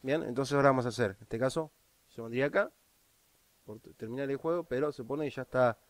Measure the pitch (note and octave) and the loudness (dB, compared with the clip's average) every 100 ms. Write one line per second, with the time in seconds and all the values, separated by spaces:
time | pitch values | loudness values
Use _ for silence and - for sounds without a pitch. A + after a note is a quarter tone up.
0 | C3 D3+ D#3+ A#2+ C3 C#3+ C#3 C3 A#2+ A2 | 0 0 0 -2 2 6 6 6 0 0
1 | A2 F#2+ - A2+ C3 E3 D#3 _ _ _ | -2 -2 -8 -2 0 0 -6 _ _ _
2 | _ - A2+ A#2+ C#3+ F#3+ A#3 _ _ _ | _ -12 -6 0 2 2 0 _ _ _
3 | _ _ _ _ _ _ - A2 - - | _ _ _ _ _ _ -18 -16 -18 -14
4 | A2+ B2+ C#3 C3+ D#3+ F3 E3 B2+ D3 C#3 | -10 -6 -6 -4 -2 -2 -2 -2 -2 -4
5 | A2+ C#3+ D3 - B2+ C3 B2 A2 | -6 -4 -4 -6 -2 4 4 2